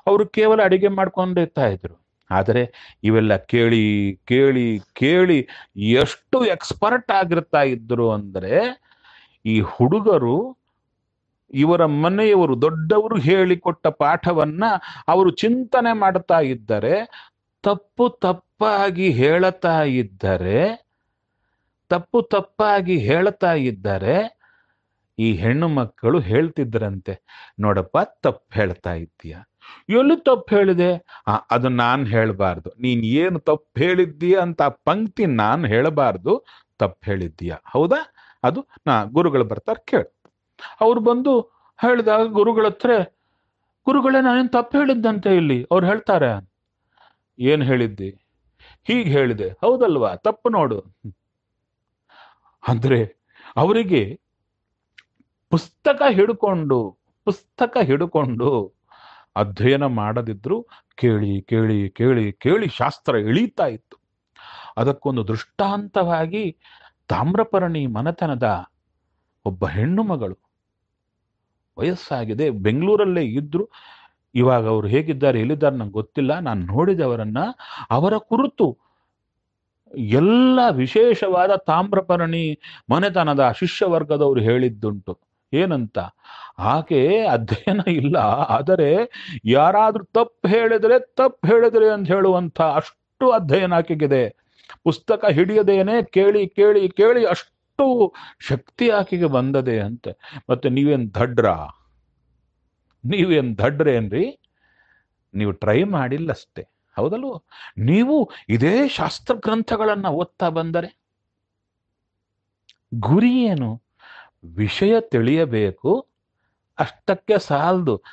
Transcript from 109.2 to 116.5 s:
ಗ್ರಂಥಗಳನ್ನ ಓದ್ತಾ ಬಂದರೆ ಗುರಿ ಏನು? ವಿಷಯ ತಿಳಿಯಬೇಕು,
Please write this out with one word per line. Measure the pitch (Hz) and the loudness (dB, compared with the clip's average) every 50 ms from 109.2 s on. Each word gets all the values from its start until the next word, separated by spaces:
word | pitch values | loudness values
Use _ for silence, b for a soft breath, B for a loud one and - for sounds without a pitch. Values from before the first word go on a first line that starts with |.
| - - 247 | -6 -6 -6
ಗ್ರಂಥಗಳನ್ನ | 208 - 214 220 226 220 - 233 208 220 220 208 202 190 | -4 -4 -4 -2 -2 -2 -4 -4 -2 0 0 -2 -2 -2
ಓದ್ತಾ | 180 143 165 180 - _ - 185 170 | -4 -4 -4 -4 -6 _ -4 -4 -4
ಬಂದರೆ | 160 165 165 165 165 170 170 - - _ _ _ _ _ _ _ _ _ _ _ _ _ _ _ _ _ _ _ _ _ _ _ _ _ _ _ _ _ _ _ _ _ _ _ _ _ _ - 120 | -2 -4 -4 -4 -4 -6 -6 -8 -12 _ _ _ _ _ _ _ _ _ _ _ _ _ _ _ _ _ _ _ _ _ _ _ _ _ _ _ _ _ _ _ _ _ _ _ _ _ _ -12 -8
ಗುರಿ | 117 107 120 156 208 240 247 254 262 240 | -4 0 2 2 4 4 2 2 2 0
ಏನು? | 214 180 143 123 110 113 120 _ _ _ B B B B B B B B _ - | 0 -2 -2 -4 -6 -8 -10 _ _ _ B B B B B B B B _ -20
ವಿಷಯ | 82 82 95 107 101 - - 190 202 226 226 | -10 -6 -4 -4 -2 -2 0 0 2 2 0
ತಿಳಿಯಬೇಕು, | 226 - - 117 113 127 151 165 165 131 117 107 104 95 92 _ - 147 208 269 - _ _ _ _ _ _ _ _ _ | 0 -2 -2 0 0 2 2 0 0 0 0 -2 -2 -2 -4 _ -2 -2 -2 -2 -4 _ _ _ _ _ _ _ _ _